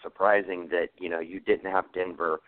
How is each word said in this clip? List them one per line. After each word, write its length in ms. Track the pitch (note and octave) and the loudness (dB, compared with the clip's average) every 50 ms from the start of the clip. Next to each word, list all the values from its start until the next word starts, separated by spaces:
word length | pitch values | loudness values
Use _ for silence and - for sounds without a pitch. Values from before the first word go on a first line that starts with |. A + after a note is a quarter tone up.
surprising 680 | - E2 - - F#2+ G2+ G#2 G2+ G2 F2 F#2+ F2 F2 D#2+ | -14 -14 -4 2 4 6 6 4 4 0 -4 -6 -6 -2
that, 160 | E2 F2 E2+ - _ - | 0 0 0 -2 _ -8
you 120 | F2+ E2+ | -8 -6
know, 100 | E2+ E2 | -4 -4
you 220 | E2 E2 F2+ F#2+ | -6 -6 -8 -6
didn't 280 | D#2+ - G#2 - - G2 | 0 0 0 0 0 -2
have 140 | F#2+ F#2+ F2+ - - | 0 0 -2 -2 -4
Denver, 460 | F2+ F2+ F#2 E2+ D#2 E2 E2 D#2+ D#2 _ | -4 -4 -4 -4 -4 -2 -2 -2 -4 _